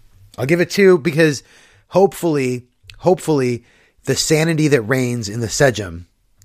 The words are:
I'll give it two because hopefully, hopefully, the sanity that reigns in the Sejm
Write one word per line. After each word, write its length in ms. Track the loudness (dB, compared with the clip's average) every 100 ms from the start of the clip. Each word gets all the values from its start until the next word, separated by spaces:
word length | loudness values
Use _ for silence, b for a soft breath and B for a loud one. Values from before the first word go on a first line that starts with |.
| _ _ -20 -10
I'll 80 | -2
give 140 | -2
it 100 | 0
two 280 | 2 4 4
because 440 | 2 2 2 0 b b b b _
hopefully, 760 | 0 0 0 -2 0 -2 -4 -10 _ -20 -4
hopefully, 680 | 0 0 0 -2 0 -4 b b b b
the 120 | -4 -4
sanity 520 | 0 0 0 0 2
that 140 | 2
reigns 460 | 0 -2 -2 -4 -8
in 120 | -6
the 60 | -6
Sejm 580 | 2 2 2 -6 -10 -16 _ _ _